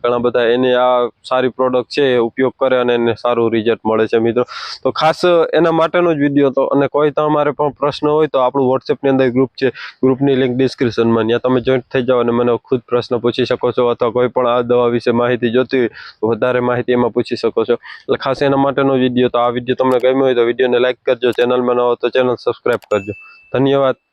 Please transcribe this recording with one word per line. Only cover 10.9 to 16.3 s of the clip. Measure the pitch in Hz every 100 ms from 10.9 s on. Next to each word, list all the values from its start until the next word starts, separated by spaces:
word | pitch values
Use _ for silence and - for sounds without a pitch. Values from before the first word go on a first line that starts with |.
| 107 117 113 110
ત્યાં | 117 131
તમે | 127 117
જોઈન્ટ | 131 -
થઈ | 135 123
જાઓ | 127 120
અને |
મને | 117 120 117
ખુદ | - 127 -
પ્રશ્ન | 120 - 120
પૂછી | 123 127 120
શકો | 123 127
છો, | 117
અથવા | 123 117 120
કોઈ | 120 123
પણ | 131 123
આ | 123 120
દવા | 123 120
વિશે | 120 123
માહિતી | 117 120 123 120
જોતી | 120 127 135
હોય | 113 - - -
તો |
વધારે | 107